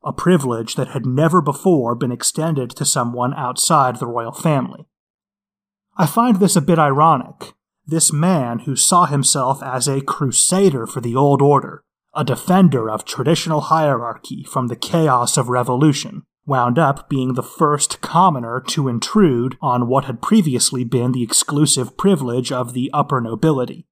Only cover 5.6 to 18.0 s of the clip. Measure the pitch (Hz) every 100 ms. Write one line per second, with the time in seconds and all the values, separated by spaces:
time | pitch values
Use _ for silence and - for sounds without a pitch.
5.6 | _ _ _ - 156 233 240 196 190 -
6.6 | 143 165 147 139 160 143 - - - _
7.6 | _ _ - 160 - 147 170 180 123 117
8.6 | - 127 - 180 175 143 139 147 127 135
9.6 | 131 127 131 135 139 - 139 - - 185
10.6 | 196 139 113 - 117 117 143 143 139 139
11.6 | 131 - _ _ _ - 143 123 - 185
12.6 | 185 131 110 107 - - 131 165 - 151
13.6 | 147 160 151 127 117 110 - 131 139 -
14.6 | 123 120 - 170 160 127 120 - 120 123
15.6 | 123 127 151 143 - - - _ - 135
16.6 | 120 123 151 139 - 139 127 127 - -
17.6 | 156 147 - -